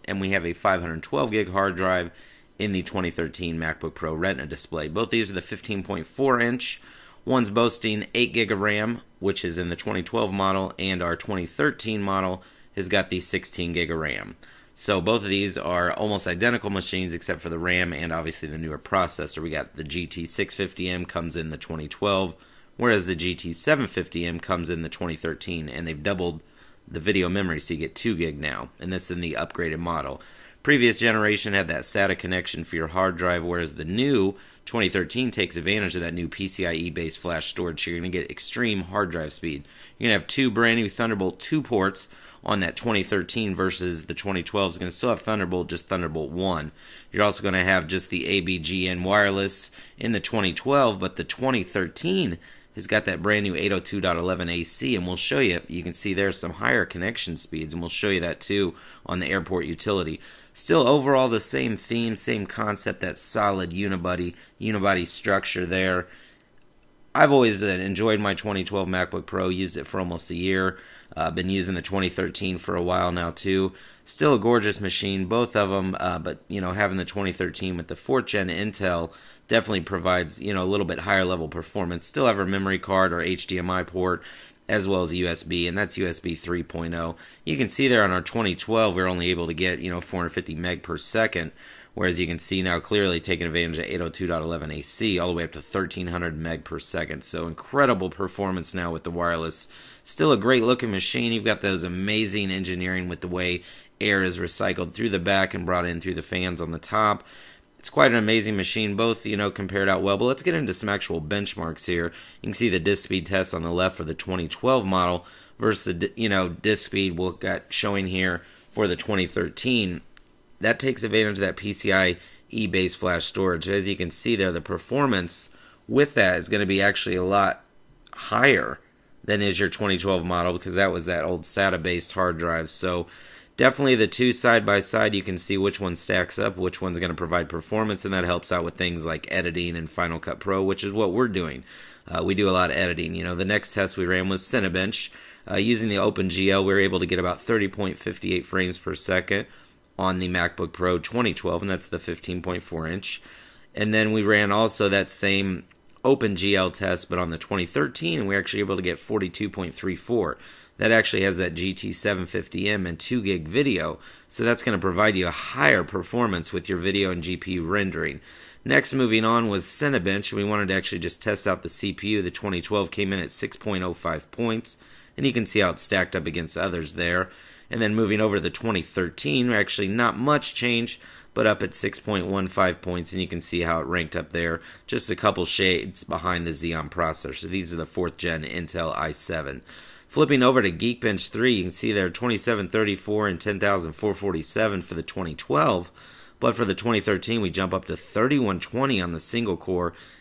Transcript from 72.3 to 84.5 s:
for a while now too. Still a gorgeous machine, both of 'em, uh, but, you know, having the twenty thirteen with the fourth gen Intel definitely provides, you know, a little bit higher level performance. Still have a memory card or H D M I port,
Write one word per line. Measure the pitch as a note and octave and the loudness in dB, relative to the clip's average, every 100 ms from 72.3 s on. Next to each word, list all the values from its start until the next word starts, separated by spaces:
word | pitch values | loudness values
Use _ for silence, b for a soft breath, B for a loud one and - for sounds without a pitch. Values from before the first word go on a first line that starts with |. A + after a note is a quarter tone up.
| - F#2 F2+ | -2 -4 -4
for | - | -2
a | F2+ | -2
while | F2 F2+ F2+ | 2 2 2
now | F2 E2+ | 0 -4
too. | - G2 F#2+ F#2+ - B B - | -4 0 2 0 -4 B B -12
Still | - D3 | 2 4
a | B2 | 4
gorgeous | A2 A#2+ G#2 F#2+ | 6 4 4 0
machine, | G2 - G2+ G2 F#2 | -2 -2 -2 -2 0
both | A#2 A#2+ | 0 2
of | G#2+ G2+ | 2 2
'em, | G2 F#2 - | 2 0 -2
uh, | F2+ F2 | -2 -2
but, | D#2+ - - | -6 -8 -8
you | G2 | -6
know, | F#2 | -2
having | F#2+ G2+ F#2+ | 0 0 0
the | |
twenty | F2 G#2 F#2+ | -4 -2 -2
thirteen | F2 F2+ D#2+ F#2+ F2 | -2 -4 -4 -4 -4
with | E2 | -8
the | - | -8
fourth | - C3+ | 0 0
gen | A#2+ G#2+ F#2 | 2 -2 -2
Intel | E2+ G#2 - F#2+ F2 E2 B B B - | -2 -4 -2 0 0 -2 B B B 2
definitely | A2+ A2 G2 | 2 2 -2
provides, | D#2+ F#2+ F2+ F2+ E2 - | 0 0 2 2 2 -6
you | F2 | -4
know, | G2 | -2
a | |
little | F#2 G2+ F2 | 0 0 0
bit | F2 | -2
higher | F2+ G2 F2+ | 2 2 4
level | F2+ D#2 | 0 -4
performance. | E2+ E2 G#2 F2 F2 - | -6 -6 -4 -4 -4 -4
Still | D3 B2+ | 2 4
have | G2+ | 4
a | F#2 | 2
memory | G2 F#2+ F#2+ | 0 0 -2
card | - F#2+ F#2 | 2 4 4
or | E2+ | 2
H | E2+ F2+ - | 0 -2 -2
D | F#2 | -2
M | F2+ | 0
I | F#2 | -2
port, | F2+ F#2 F2+ F2+ B B B | -2 0 0 0 B B B